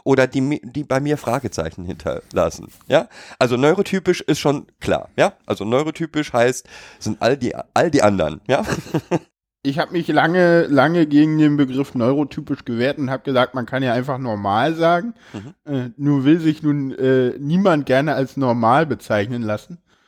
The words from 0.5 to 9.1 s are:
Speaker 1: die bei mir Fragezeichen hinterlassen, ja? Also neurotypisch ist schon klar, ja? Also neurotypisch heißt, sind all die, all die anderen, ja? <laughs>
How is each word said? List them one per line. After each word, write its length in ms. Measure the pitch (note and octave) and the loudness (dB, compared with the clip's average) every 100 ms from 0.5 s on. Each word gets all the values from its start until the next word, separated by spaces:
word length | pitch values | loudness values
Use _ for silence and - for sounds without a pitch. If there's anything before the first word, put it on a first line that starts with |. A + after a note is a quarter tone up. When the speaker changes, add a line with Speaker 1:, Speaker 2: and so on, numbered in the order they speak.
| D3 | -4
Speaker 1:
die 180 | B2 C#3 | -8 -8
bei 140 | C#3+ C3 | -4 -2
mir 160 | C#3+ D3 | -2 -4
Fragezeichen 680 | - C3 A2 - E2 - | -4 -4 -4 -6 -8 -8
hinterlassen, 840 | F2+ D#2+ D#2+ C2 - F#2 E2+ - - - - | -12 -8 -8 -8 -6 -2 -2 -4 -16 -18 0
ja? 200 | D#3+ - - - - | 0 0 -10 -10 -2
Also 180 | B2+ B2 | 0 2
neurotypisch 640 | C#3+ F3+ F#3+ F#3+ F3+ F3 | 2 2 0 -2 -2 -2
ist 180 | - D3+ | -2 -2
schon 260 | D3+ C#3+ - _ | 0 -2 -6 _
klar, 280 | - D#2+ - - | -4 -4 -2 0
ja? 180 | F3+ - - | 0 -2 -8
Also 180 | G#2 | -6
neurotypisch 680 | G2+ B2 D#3 D#3 D#3+ D3+ D3 | -2 -2 -2 -6 -6 -6 -2
heißt, 360 | A#2+ B2 B2 - - - - | 0 0 0 -10 -20 -20 -10
sind 240 | A2 - | -8 -2
all 140 | A2+ C#3 | 0 0
die, 180 | A#2 A#1+ - | -4 -6 -4
all 160 | A2+ E3 | 0 2
die 120 | - | 4
anderen, 380 | G#2 F#2+ D#2 D#2 - | 2 2 -2 -4 -2
ja? 140 | C3+ G#3+ | 0 0
<laughs> 40 | - - D3+ - | -6 -4 -6 -2